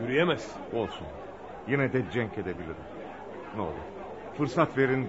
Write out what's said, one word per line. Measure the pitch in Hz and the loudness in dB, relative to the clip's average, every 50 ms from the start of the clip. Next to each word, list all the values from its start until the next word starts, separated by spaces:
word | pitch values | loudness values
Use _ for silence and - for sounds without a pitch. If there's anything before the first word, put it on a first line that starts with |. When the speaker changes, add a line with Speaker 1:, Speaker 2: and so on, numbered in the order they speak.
Speaker 1:
yürüyemezsin. | 113 123 131 151 175 175 147 117 - - - - - - | -2 2 4 6 6 6 4 2 0 -8 -8 -10 -8 -2
Speaker 2:
Olsun, | 107 117 104 90 - - 85 76 - - - - - - - - - - - 107 | 0 0 0 0 -2 -6 -8 -10 -10 -10 -10 -12 -12 -12 -12 -12 -12 -8 -2 0
yine | 139 139 135 127 | 2 4 4 4
de | 127 127 117 92 | 4 2 2 2
cenk | - 127 113 104 - 104 | 2 0 0 0 0 -2
edebilirim. | 90 90 87 87 87 80 80 - - - - - - - - - - - - - - - - | -2 -2 -2 -4 -4 -6 -6 -8 -8 -10 -10 -10 -10 -10 -10 -10 -10 -10 -10 -10 -10 -8 -4
Ne | 107 | -2
olur, | 95 80 73 73 73 - - - - - - - - - - - | -2 -2 -2 -6 -8 -10 -10 -10 -10 -8 -10 -10 -10 -8 -2 0
fırsat | 147 135 - 175 156 - - 131 | 0 2 6 4 4 4 6 4
verin, | 135 127 131 131 127 | 6 6 6 4 2